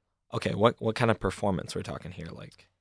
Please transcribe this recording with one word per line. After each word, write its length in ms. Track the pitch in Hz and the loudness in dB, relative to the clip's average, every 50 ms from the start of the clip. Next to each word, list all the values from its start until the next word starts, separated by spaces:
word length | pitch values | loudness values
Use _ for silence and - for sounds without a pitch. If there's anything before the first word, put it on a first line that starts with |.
| _ _ _ _ _ _ | _ _ _ _ _ _
Okay, 220 | - 120 - 104 - | -6 -2 -2 0 2
what, 220 | 95 104 120 - - | 4 4 4 4 2
what 140 | 117 110 107 | -2 -2 0
kind 160 | - 123 113 | 2 4 4
of 100 | 107 - | 4 2
performance 540 | - 95 - - - 104 95 85 - - - | 0 -2 -2 0 0 0 0 0 -2 -4 -6
we're 60 | 90 | -8
talking 300 | - - 69 - - 80 | -6 -6 -8 -8 -10 -10
here, 180 | 90 - 80 82 | -10 -10 -12 -12
like? 360 | - - - - - - _ _ _ _ | -12 -14 -14 -16 -18 -20 _ _ _ _